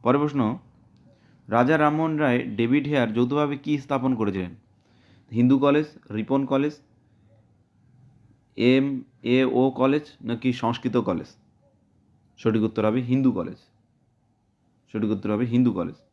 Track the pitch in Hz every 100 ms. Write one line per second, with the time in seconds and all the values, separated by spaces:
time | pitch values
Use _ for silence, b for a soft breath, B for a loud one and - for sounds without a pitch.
0 | 113 139 147 139 110 123 - _ _ _
1 | _ b b b - 113 127 156 151 151
2 | 160 156 147 123 123 107 117 143 143 147
3 | 117 110 123 143 147 139 - 147 127 135
4 | 131 120 104 95 87 - _ _ b b
5 | b b b 110 123 135 143 147 151 -
6 | _ 107 107 135 131 135 147 147 _ _
7 | _ _ _ _ _ _ _ _ _ _
8 | - _ _ _ _ - 120 131 139 131
9 | - _ 117 127 131 120 131 127 131 147
10 | 147 - 113 117 131 123 117 117 127 120
11 | 104 85 76 - _ _ _ _ _ _
12 | _ _ _ _ 117 110 110 110 107 120
13 | 123 131 131 98 87 - _ _ _ _
14 | _ _ _ _ _ _ _ _ _ 110
15 | 104 107 107 107 120 120 123 90 87 -
16 | _